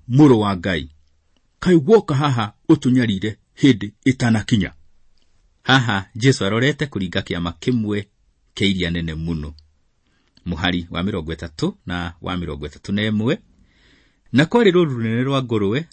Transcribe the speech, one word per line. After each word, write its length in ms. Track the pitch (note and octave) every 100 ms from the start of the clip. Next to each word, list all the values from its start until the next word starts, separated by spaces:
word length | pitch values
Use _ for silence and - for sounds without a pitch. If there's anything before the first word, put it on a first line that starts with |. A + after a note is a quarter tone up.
| -
Mũrũ 280 | B2+ D3+ A#2
wa 180 | G#2 F#2+
Ngai? 340 | F#2+ E2+ - _ _ _ _ _ _ -
Kaĩ 160 | F3+ E3+ C#3
woka 280 | A3 G3+
haha 380 | C3+ D3 A#2+ G#2 - -
ũtũnyariire 680 | D#3 B2+ B2+ A#2 F#2+ G#2+ G#2 _ -
hĩndĩ 280 | C#3 A2 G2+ - -
ĩtanakinya?'" 680 | B2+ B2 A2 - A#2 F2 - - _ _ _ _ _ _ _
Haha 440 | - C3 A#2+ G2+ F#2+ A2
Jesũ 280 | C3 C3
arorete 400 | G2 A2 C3 D3+ D3+
kũringa 340 | G#2 F#2 F#2+
kĩama 280 | - F2 E2+ -
kĩmwe 460 | B2 B2 G#2 G#2 G2+ _ _ _ _ -
kĩa 100 | G2+
iria 200 | F#2+ E2+
nene 240 | E2+ E2
mũno. 380 | D#2+ E2 E2 D2 D2+ _ _ _ _ _ _ _ _ F2+
Mũhari 400 | E2 F2+ F2 E2+
wa 120 | E2+
mĩrongo 300 | F#2+ F#2+ D#2
ĩtatũ 400 | D#2+ E2 - E3 - -
na 280 | F2 F2 E2+
wa 160 | F2 F2+
mĩrongo 300 | E2 D2 D2
ĩtatũ 240 | - -
na 100 | G2+ A2
ĩmwe, 280 | G#2+ A2+ E3 _ _ _ _ _ _ _ _ _
"Na 120 | A#2+
kwarĩ 260 | D#3+ A#3+ A3
rũũru 200 | F3 E3 B2
rũnene 260 | A2+ A2+
rwa 180 | C3 C#3
ngũrwe 360 | B2+ A2+ G2 B2 E3